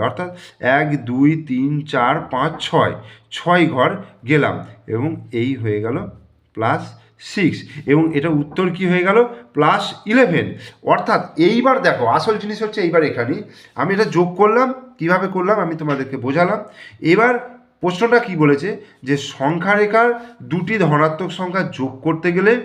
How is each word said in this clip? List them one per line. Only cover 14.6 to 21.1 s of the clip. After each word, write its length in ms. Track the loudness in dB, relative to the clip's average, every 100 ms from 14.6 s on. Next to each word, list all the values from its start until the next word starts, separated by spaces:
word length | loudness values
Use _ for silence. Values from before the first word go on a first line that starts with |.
| 0 -2 -14 _
কিভাবে 280 | 0 0 0 -2
করলাম 220 | 0 0 -2
আমি 100 | -4
তোমাদেরকে 340 | -4 -4 -4 -6 -2
বোঝালাম। 340 | 0 0 0 -8 -18 -20 -6 2
এবার 200 | 4 4 0 -6 -18 _ _
প্রশ্নটা 380 | -6 0 2 2 2
কি 60 | 2
বলেছে, 260 | 4 4 0 -8 -12 _ -4
যে 80 | -4 -4 -4
সংখ্যা 360 | -2 0 0 2
রেখার 340 | 2 4 2 0 -8 -18 -6
দুটি 240 | -4 -2 0 2
ধনাত্মক 460 | 4 2